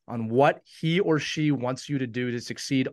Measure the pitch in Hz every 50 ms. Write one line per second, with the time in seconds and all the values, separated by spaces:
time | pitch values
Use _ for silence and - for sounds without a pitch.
0 | _ - 117 117 113 110 117 127 139 151 - 180 _ _ - - - 160 165 180
1 | 202 170 160 147 - - - 165 151 151 143 123 120 123 131 127 - - 147 135
2 | 131 120 110 123 123 123 117 120 113 - 120 - - - 139 131 131 131